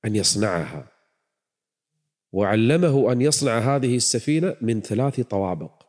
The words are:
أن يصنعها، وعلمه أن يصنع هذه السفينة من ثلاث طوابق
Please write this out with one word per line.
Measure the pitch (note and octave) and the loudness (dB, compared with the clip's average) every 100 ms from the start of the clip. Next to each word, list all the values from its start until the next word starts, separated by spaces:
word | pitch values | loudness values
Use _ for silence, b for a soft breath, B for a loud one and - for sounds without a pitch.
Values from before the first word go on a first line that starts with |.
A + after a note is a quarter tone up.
| A2+ | 0
أن | G#2 | 0
يصنعها، | F#2+ G#2 G#2+ F2 D#2+ D2+ - _ _ _ _ _ _ _ _ _ _ _ _ _ _ | 0 0 0 0 -4 -12 -18 _ _ _ _ _ _ _ _ _ _ _ _ _ _
وعلمه | F#2 G2+ A2 A2+ D#3+ F3 C#3 A#2 | -2 2 2 4 4 4 4 2
أن | B2 | 2
يصنع | C#3 D#3 C#3+ A2+ A#2 C#3 | 2 2 0 0 0 0
هذه | B2 B2 | 0 0
السفينة | - A#2+ B2+ D#3 F3+ - | 0 -2 0 0 0 -2
من | A#2 A2+ | -2 -2
ثلاث | - G#2+ C#3 C3 | -2 -2 0 -2
طوابق | A#2+ G2 F#2+ F2 D#2 _ | -4 -2 -2 -4 -10 _